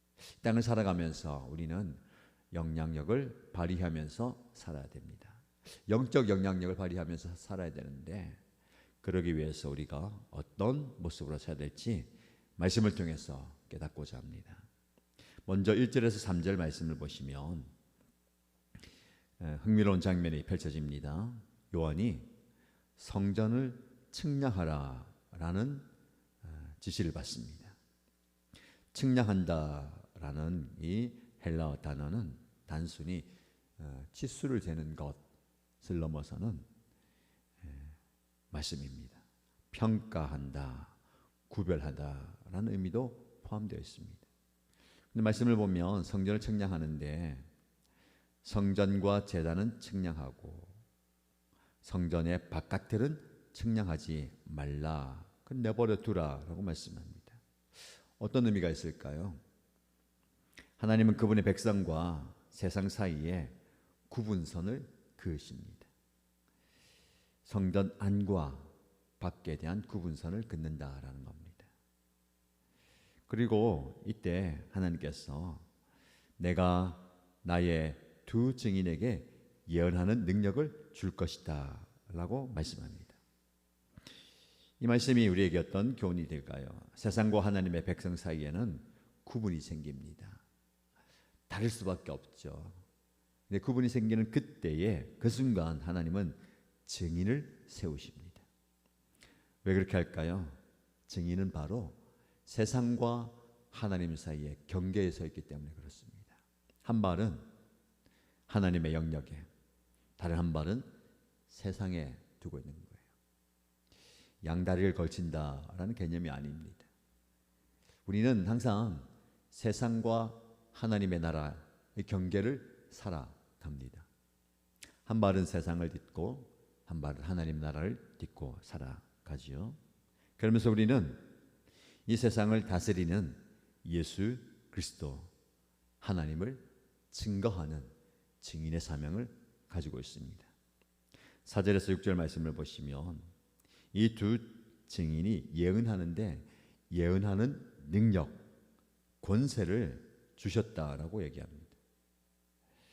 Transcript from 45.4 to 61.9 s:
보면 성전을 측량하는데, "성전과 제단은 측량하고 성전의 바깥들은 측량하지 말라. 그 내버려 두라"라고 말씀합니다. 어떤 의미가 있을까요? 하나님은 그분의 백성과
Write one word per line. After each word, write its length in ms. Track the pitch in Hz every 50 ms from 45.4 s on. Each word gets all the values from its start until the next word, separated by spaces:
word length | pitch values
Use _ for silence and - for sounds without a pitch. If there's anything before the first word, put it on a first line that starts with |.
| 120 120 117
보면 480 | 104 104 101 92 87 85 92 104 98 85
성전을 380 | - - 98 95 98 104 107
측량하는데, 1000 | - - 107 104 98 98 92 80 80 78 78 71 73 73 76 82 85 78 69 65 69 - _ _ _ _ _ _ _ _ _ _ _ _ _ _ _ _ _ _ -
"성전과 840 | - - 107 101 98 98 98 101 95 98 98 92 101 101 101 101
제단은 540 | - - 90 80 82 82 92 104 117 113 -
측량하고 840 | - - 104 98 92 85 82 78 67 65 - - - - 80 82 - - - - - _ _ _ _ _ _ _ _ _ _ _ _ _ _ _ _ _ _ _
성전의 680 | - - - 92 87 82 87 85 82 85 87 87 - -
바깥들은 720 | 78 80 - - - 95 - - 113 104 120 147 156 - - - - - - _ -
측량하지 760 | - - 117 113 110 104 90 80 76 - 80 78 76 71 65 - - -
말라. 840 | - 76 73 71 71 71 73 76 78 80 76 67 67 69 85 87 - _ _ -
그 80 | - 135
내버려 480 | 131 117 110 104 110 120 110 107 101
두라"라고 600 | - - - 90 80 73 71 69 76 80 85 92
말씀합니다. 720 | 101 92 78 - - - - 71 78 - - - - - - - _ _ _ _ _ _ - - - - - - - _ _ -
어떤 260 | 110 107 - 131 120
의미가 240 | 113 104 98 85 85
있을까요? 720 | 80 - - 82 78 - - 71 73 78 90 101 78 69 - _ _ _ _ _ _ _ _ _ _ _ _ _ _ _ _ _ _ _ _ _ _ - - _ _
하나님은 380 | - - 107 113 110 110 110 104
그분의 300 | - 113 104 110 107 92
백성과 880 | 104 92 - - 113 104 98 92 82